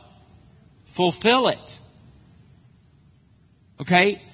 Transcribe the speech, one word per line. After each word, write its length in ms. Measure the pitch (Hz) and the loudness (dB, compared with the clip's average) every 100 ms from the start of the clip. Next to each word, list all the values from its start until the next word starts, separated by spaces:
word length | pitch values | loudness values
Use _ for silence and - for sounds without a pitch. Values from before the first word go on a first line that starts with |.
| - - _ - _ _ _ _ _ | -20 -20 _ -20 _ _ _ _ _
Fulfill 640 | - 180 165 214 254 220 | -2 -2 0 0 2 0
it. 300 | - - - - - - - - - _ - _ _ _ _ _ _ _ _ _ _ _ _ | -2 -10 -20 -20 -20 -20 -20 -20 -20 _ -20 _ _ _ _ _ _ _ _ _ _ _ _
Okay? 440 | 147 180 202 202 - | 0 2 2 -2 -12